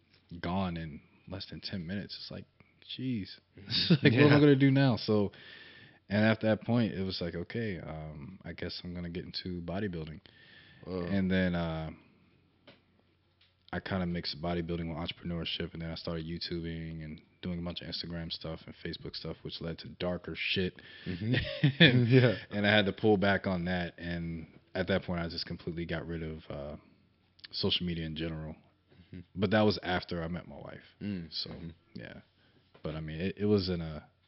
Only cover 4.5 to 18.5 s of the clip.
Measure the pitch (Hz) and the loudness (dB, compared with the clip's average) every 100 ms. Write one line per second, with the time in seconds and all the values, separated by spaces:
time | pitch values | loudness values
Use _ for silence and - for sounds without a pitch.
4.5 | 139 139 135 135 107 - 107 98 - - | 8 8 8 6 4 4 4 2 -2 -16
5.5 | - - - - - - 101 110 110 110 | -20 -20 -20 -20 -20 -2 4 4 4 4
6.5 | 107 - 120 107 - 95 92 87 85 87 | 2 2 2 2 0 -4 -4 -4 -6 -6
7.5 | 117 113 87 71 78 78 76 67 95 - | -6 -4 -6 -8 -10 -10 -12 -14 -14 -14
8.5 | 87 87 - 90 87 87 87 85 - 92 | -10 -10 -8 -10 -8 -6 -8 -8 -8 -6
9.5 | 90 85 90 104 87 80 78 - - - | -6 -6 -4 -4 -4 -8 -12 -18 -20 -20
10.5 | - - - - 90 87 98 92 92 92 | -20 -20 -18 -8 -6 0 0 2 4 2
11.5 | 87 85 80 80 - _ _ _ _ _ | 2 -2 -4 -8 -12 _ _ _ _ _
12.5 | _ - - _ _ _ _ _ _ _ | _ -20 -20 _ _ _ _ _ _ _
13.5 | _ _ 87 - 98 90 87 82 73 85 | _ _ -8 -2 -2 0 -2 -4 -6 -2
14.5 | 87 82 85 82 76 85 - 87 85 76 | -2 -2 -4 -4 -6 -8 -8 -6 -4 -4
15.5 | - 85 82 82 82 - 82 80 85 - | -6 -6 -6 -8 -6 -6 -6 -6 -6 -6
16.5 | 87 82 82 80 80 78 78 - _ 92 | -6 -6 -6 -8 -8 -10 -14 -18 _ -6
17.5 | 87 87 85 - - 85 85 82 - 82 | -4 -4 -6 -8 -8 -6 -6 -6 -8 -8